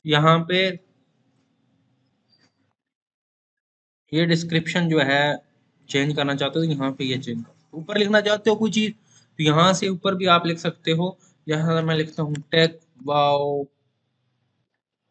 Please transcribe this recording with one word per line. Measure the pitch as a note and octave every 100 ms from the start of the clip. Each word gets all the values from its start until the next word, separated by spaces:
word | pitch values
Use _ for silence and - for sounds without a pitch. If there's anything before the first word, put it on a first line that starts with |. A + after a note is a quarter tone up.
| D#3+
यहाँ | D3 D#3 E3 E3+
पे | F#3 F#3+ F3+ _ _ _ _ _ _ _ _ _ _ _ _ _ _ _ _ _ _ _ _ _ _ _ _ _ _ _ _ _ _ _ _ -
ये | D3+ E3+
description | E3 E3+ D#3+ D#3+ F3+ E3+
जो | D#3
है | C3+ C#3+ D3 C#3+ _ _ _ _ -
change | C#3+ C#3+ D3
करना | C#3+ C#3
चाहते | C#3 D#3+
हो | E3
तो |
यहाँ | C#3+ C3+
पे | C3+
ये | C3+ B2+
change | B2 A#2
करो। | A#2 _ _ D#3
ऊपर | D#3+ G#3
लिखना | G#3 G#3+
चाहते | G#3 G#3 A3
हो | G#3+
कोई | A3
चीज | G3+ G#3+ - _ _ _ -
तो |
यहाँ | D3+ D3+ F3+
से | F#3 G3
ऊपर | F#3 G3 F#3+
भी | F#3
आप | E3+ E3+
लिख | E3
सकते | E3+ - -
हो। | D#3+ F3+ F#3 _ _ -
यहाँ | D3+ D#3+ E3
मैं | D#3+ D#3+
लिखता | D#3 D#3+
हूँ | D3+ D3 -
tech | E3 E3 - _ -
wow, | C3+ D3 C#3+ C#3+ C#3+ C#3+ C#3+ _ _ _ _ _ _ _ _ _ _ _ _ _ _